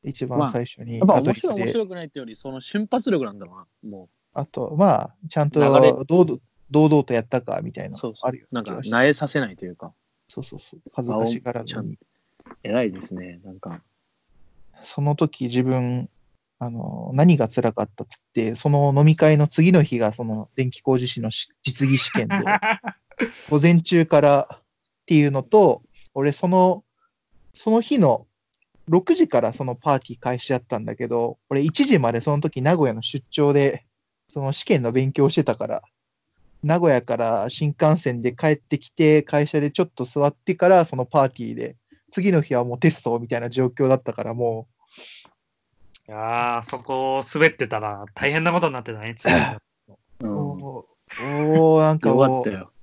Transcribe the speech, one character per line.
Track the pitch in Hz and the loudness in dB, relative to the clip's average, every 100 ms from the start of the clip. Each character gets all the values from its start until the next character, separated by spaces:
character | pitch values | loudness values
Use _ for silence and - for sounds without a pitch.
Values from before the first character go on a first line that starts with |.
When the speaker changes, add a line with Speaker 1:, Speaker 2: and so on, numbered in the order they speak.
Speaker 1:
一 | 147 139 127 | -14 -10 -6
番 | 123 143 | -4 -2
最 | 120 117 | -4 -8
初 | - | -12
に | 117 117 | -12 -2
Speaker 2:
ま | 190 160 | 2 2
あ、 | |
や | |
っ | 139 | 0
ぱ | |
面 | 214 | -2
白 | 370 | -4
い、 | |
Speaker 1:
ア | 214 | -4
ド | |
リ | |
ブ | |
で。 | |
Speaker 2:
面 | - | -4
白 | 233 208 | -4 -6
く | 180 | -10
な | |
い | 160 | -14
っ | |
て | 143 | -14
よ | 120 | -16
り、 | 110 | -16
そ | 139 | -14
の | 131 | -14
瞬 | - 208 214 | -14 -12 -6
発 | 247 262 | -4 -2
力 | 180 120 | -2 -4
な | |
ん | 101 | -10
だ | 90 | -20
ろ | |
う | 90 92 _ 110 | -20 -20 _ -18
な、 | |
も | 101 90 | -18 -20
う。 | _ _ - | _ _ -12
Speaker 1:
あ | 143 | -10
と、 | - 123 151 | -8 -8 0
ま | 196 143 | 2 2
あ、 | - _ 160 | -2 _ -8
ち | - | -2
ゃ | 147 | -2
ん | |
と | 151 | 2
Speaker 2:
流 | 143 135 131 | 4 8 6
れ。 | 127 143 | 4 0
Speaker 1:
堂 | 170 170 | 2 2
々、 | 120 _ _ _ | 0 _ _ _
堂 | 143 156 | 4 6
々 | 151 | 4
と | 135 | 2
や | 120 | -2
っ | 117 | -2
た | 127 | -4
か、 | 120 95 | -4 -8
み | 117 | -8
た | - | -12
い | 101 | -14
な、 | - | -10
Speaker 2:
そ | 123 | -12
う | 110 | -8
そ | 127 | -8
う。 | |
Speaker 1:
あ | |
る | 127 | -8
よ | _ | _
う | 120 | -10
な | |
気 | 104 | -8
が | 92 | -10
し | 131 | -4
た。 | 117 | 2
Speaker 2:
な | |
ん | |
か、 | 135 | 2
萎 | |
え | |
さ | 147 147 | 2 -2
せ | 151 | -4
な | 123 | -6
い | 90 | -10
と | 90 | -16
い | |
う | 87 | -16
か。 | - _ _ _ _ | -20 _ _ _ _
Speaker 1:
そ | - | -16
う | |
そ | - - | -16 -16
う | |
そ | - - | -20 -20
う。 | - | -16
恥 | - 120 | -10 -6
ず | |
か | 110 113 | -4 -4
し | 117 | -4
が | 123 | -6
ら | 120 | -8
ず | - | -8
に。 | 110 | -10
Speaker 2:
あ、 | |
お-、 | |
ち | 110 | -10
ゃ | |
ん-、 | 107 _ _ _ _ - - | -12 _ _ _ _ -20 -16
偉 | - 117 | -6 -2
い | 117 | -2
で | 92 | -6
す | - | -14
ね、 | 92 90 87 | -14 -14 -18
な | 95 | -20
ん | 95 | -18
か。 | 90 85 _ _ _ _ _ _ - _ - _ | -16 -16 _ _ _ _ _ _ -20 _ -20 _
Speaker 1:
そ | - - | -14 -4
の | 143 147 | -2 0
時 | 156 - 127 | -2 -2 -4
自 | 123 | 0
分、 | 127 131 123 123 - _ _ _ _ _ | 0 0 -2 -4 -6 _ _ _ _ _
あ | 123 | -10
の、 | 117 107 107 113 | -8 -10 -10 -6
何 | 131 170 156 | 2 4 4
が | 110 | 2
辛 | - 117 | 0 -2
か | 110 | -2
っ | 107 | -8
た | _ - | _ -20
っ | |
つ | - | -20
っ | _ | _
て、 | - 110 113 | -4 -4 -2
そ | 151 | 0
の | 143 143 139 | 2 2 4
飲 | 151 | 4
み | 156 | 6
会 | 156 151 | 4 4
の | 147 | 2
次 | - 170 | 2 4
の | 185 | 4
日 | 147 120 | 2 0
が | 110 | -2
そ | 107 | -2
の | 113 107 110 - | -6 -6 -8 -6
電 | 127 | -6
気 | - | -4
工 | - 131 | -2 0
事 | 123 | -2
士 | 123 | -6
の | 113 | -6
し-、 | 110 - _ | -6 -10 _
実 | - 131 135 | -8 -2 0
技 | 131 | 2
試 | - | 2
験 | - 113 | 0 -2
で、 | 196 | -2
Speaker 3:
<laughs> | 190 214 214 214 226 - _ - 233 - - | 0 0 0 -4 -6 -16 _ -8 -8 -8 -2
Speaker 1:
午 | 151 | 2
前 | 160 175 | 6 4
中 | 165 175 165 | 4 2 4
か | 151 | 4
ら | 147 143 139 | 6 4 0
っ | - _ _ _ _ - | -12 _ _ _ _ 2
て | |
い | 160 147 | 4 4
う | |
の | 135 | 0
と、 | 123 214 185 120 _ _ - 131 | 2 4 6 2 _ _ -14 -2
俺 | 143 | -2
そ | 143 180 | 0 0
の、 | 185 185 185 _ _ _ _ _ _ _ | 4 4 2 _ _ _ _ _ _ _
そ | - - | -8 0
の | 220 | 0
日 | 226 285 | 2 2
の | 160 113 - _ _ _ _ _ - | 4 2 -4 _ _ _ _ _ 0
六 | 170 185 | 0 2
時 | 349 330 | 2 4
か | 123 | 2
ら | 117 | 0
そ | 117 | -4
の | 131 123 | -8 -4
パ | 156 135 | 0 0
ー | |
テ | - 120 | -2 -10
ィ | |
ー | |
開 | 123 123 | -6 -6
始 | - | -4
や | 127 | -4
っ | |
た | 123 120 | _ -8
ん | 110 | -8
だ | 110 | -8
け | 120 | -4
ど、 | 120 117 - _ | -4 -4 -8 _
俺 | 139 | -2
一 | 151 - 277 | 0 0 2
時 | 202 | 2
ま | 120 | 2
で | 117 | -2
そ | 120 | -2
の | 147 | -2
時 | 156 139 | -2 -2
名 | 131 170 | 0 2
古 | 139 | 0
屋 | |
の | 110 | -2
出 | - 143 - | -8 -10 -10
張 | - 143 | 0 2
で、 | 143 139 - _ _ _ _ _ | 4 2 -2 _ _ _ _ _
そ | 147 | -10
の | 135 | -8
試 | 147 - | -8 0
験 | 156 | 0
の | 120 | 2
勉 | 123 135 | 0 -2
強 | - - | 2 2
し | 143 | 2
て | |
た | 147 113 | -2 -2
か | - | -4
ら、 | - _ _ _ _ _ _ _ _ | -8 _ _ _ _ _ _ _ _
名 | 147 170 | -2 2
古 | 170 | 2
屋 | 127 | 2
か | 113 117 | 0 -4
ら | 113 113 110 | -2 -2 -4
新 | - 151 147 | -4 -4 2
幹 | 156 160 | 2 2
線 | 143 123 | 0 -2
で | 120 | -4
帰 | 123 160 | -2 0
っ | 151 | 0
て | _ 147 | _ -8
き | - | -8
て、 | - 156 151 | 2 4 4
会 | 147 147 147 | 2 -2 0
社 | 151 | -2
で | 147 | -2
ち | 147 | -2
ょ | |
っ | 175 | -4
と | _ 123 | _ -8
座 | - 143 | 0 -2
っ | |
て | - - 180 | -2 -6 2
か | 180 | 6
ら、 | 185 160 | 6 4
そ | 131 | -2
の | 123 | -2
パ | 151 | 2
ー | 135 | 2
テ | - | 0
ィ | 113 | -10
ー | 117 | -8
で、 | 120 - _ _ _ | -10 -12 _ _ _
次 | - 190 | -2 2
の | 175 | 2
日 | 147 127 | 2 -2
は | |
も | 120 120 | -2 2
う | |
テ | 160 | 0
ス | 160 | 2
ト | - 117 | -4 -4
み | 117 | -4
た | 120 | -6
い | |
な | 117 | -4
状 | 120 127 | -2 -2
況 | 127 135 | 0 2
だ | 131 | 2
っ | |
た | 123 | 0
か | 117 | -10
ら、 | 113 | -8
も | 117 120 113 113 _ _ - - - _ _ _ _ _ _ - - - | -4 -4 -4 -12 _ _ -20 -20 -20 _ _ _ _ _ _ -20 -20 -18
う。 | |
Speaker 3:
い | |
や | 107 110 117 120 117 | -10 -6 -2 -2 -4
ー、 | 113 | -6
そ | 131 | -14
こ | 120 131 135 135 127 | -8 -4 -2 -4 -6
滑 | 151 160 | 0 0
っ | |
て | - 123 | 0 -6
た | 110 | -6
ら | 107 101 104 - | -8 -10 -14 -6
大 | 139 | -4
変 | 151 | -2
な | 165 | 0
こ | 170 | 0
と | 165 | -2
に | |
な | 127 | -4
っ | |
て | 117 | -12
た | 110 | -12
ね、 | 110 117 | -12 -6
次 | - | 0
の | 247 | 0
日。 | - 107 _ _ _ 98 _ - | 0 -8 _ _ _ _ _ -12
Speaker 2:
う | 113 | -8
ん。 | |
Speaker 1:
そ | 101 98 143 139 127 - _ _ - | -6 -6 -8 -14 -16 -20 _ _ -14
う。 | |
お | 123 143 151 160 160 160 | -8 -4 2 4 6 6
ー、 | |
な | 156 | 4
ん | 156 | 2
か | - | 2
も | 123 | 4
う。 | 135 | 4
Speaker 2:
よ | |
か | 131 | 2
っ | |
た | 120 | -4
よ。 | 95 95 _ | -6 -14 _